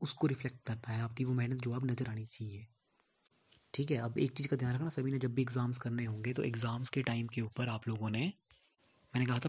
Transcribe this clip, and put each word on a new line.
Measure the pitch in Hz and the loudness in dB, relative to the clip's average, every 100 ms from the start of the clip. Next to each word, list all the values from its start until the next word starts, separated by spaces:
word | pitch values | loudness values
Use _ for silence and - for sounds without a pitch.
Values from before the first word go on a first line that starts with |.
उसको | 127 - 151 | -6 2 2
रिफ्लेक्ट | 131 123 - - | 2 -4 -6 -6
करना | 113 117 | -6 -2
है, | 113 | -2
आपकी | 117 117 | -2 -2
वो | 127 | 0
मेहनत | 127 120 127 | 2 2 0
जो | 123 | -2
अब | 120 127 | 0 0
नज़र | 120 113 | 0 -2
आनी | 110 110 | -4 -6
चाहिए, | - 107 101 113 _ _ _ _ _ _ _ _ - _ | -8 -8 -8 -12 _ _ _ _ _ _ _ _ -20 _
ठीक | - 143 | -2 0
है। | 131 | 2
अब | 117 113 | 2 2
एक | 135 | 2
चीज़ | - 143 | 2 0
का | 135 | 2
ध्यान | 127 | 2
रखना, | 127 160 | 2 0
सभी | 147 135 | 0 0
ने | 135 | 2
जब | 123 | 2
भी | 120 | 2
एग्जाम्स | 123 123 123 123 | 2 2 0 0
करने | 123 117 | -2 -2
होंगे | 117 107 113 | 0 -2 -2
तो | 123 | 0
एग्जाम्स | - 117 117 120 127 | 0 0 0 -2 -2
के | 139 | 0
टाइम | 127 117 117 | 0 0 0
के | - | -2
ऊपर | 110 - 123 | -2 -2 -2
आप | 110 - | -2 -2
लोगों | 110 110 | 0 0
ने, | 110 165 - _ - _ _ _ _ _ | 0 0 -2 _ -20 _ _ _ _ _
मैंने | 127 127 | 2 2
कहा | |
था | 123 | 2